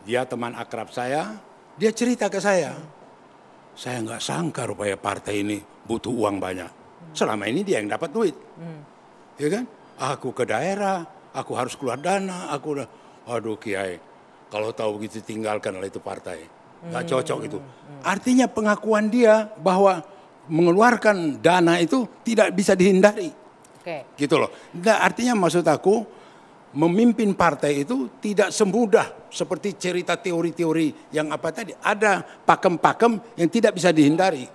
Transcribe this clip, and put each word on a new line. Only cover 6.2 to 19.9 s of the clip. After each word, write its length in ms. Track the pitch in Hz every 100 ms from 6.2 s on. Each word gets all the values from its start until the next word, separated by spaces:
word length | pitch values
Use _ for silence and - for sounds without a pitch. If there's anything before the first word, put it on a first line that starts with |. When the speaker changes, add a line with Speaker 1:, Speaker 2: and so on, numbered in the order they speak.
| 104 101
Speaker 1:
banyak. 360 | 95 92 87 - - - - -
Selama 320 | 185 107 101
ini 160 | 135
dia 160 | 202 147
yang 80 | 104
dapat 240 | 107 165
duit." 240 | 147 214 147 - -
Speaker 2:
Hmm. 240 | 170 156 147 - - - - -
Speaker 1:
Ya 120 | 147
kan? 160 | 202 254 - - -
"Aku 400 | 131 139 131 113
ke 80 |
daerah, 640 | 113 110 165 196 196 190 165 - -
aku 240 | 135 127 113
harus 240 | 123 -
keluar 160 | 127 123
dana, 560 | 160 196 190 180 175
aku 240 | 143 151 143
udah, 120 | 123 - - - -
aduh 300 | 120 110 107
Kiai, 440 | 113 95 98 87 - - - - -
kalau 260 | 104 110
tahu 240 | 113 113 104
begitu 240 | 107 110
tinggalkanlah 720 | 101 110 107 104 107 95 95
itu 80 | 95
partai. 480 | 98 95 - 85 82 - - - 170
Nggak 160 | 127
Speaker 2:
Hmm. 80 | 123
Speaker 1:
cocok 280 | 131 127 131
itu." 160 | 110 101
Speaker 2:
Hmm. 400 | 139 - - 143
Speaker 1:
Artinya 440 | 156 196 - 254 247
pengakuan 640 | 240 214 208 208 214 214
dia 400 | 233 233 220 214 -
bahwa 400 | 160 185 196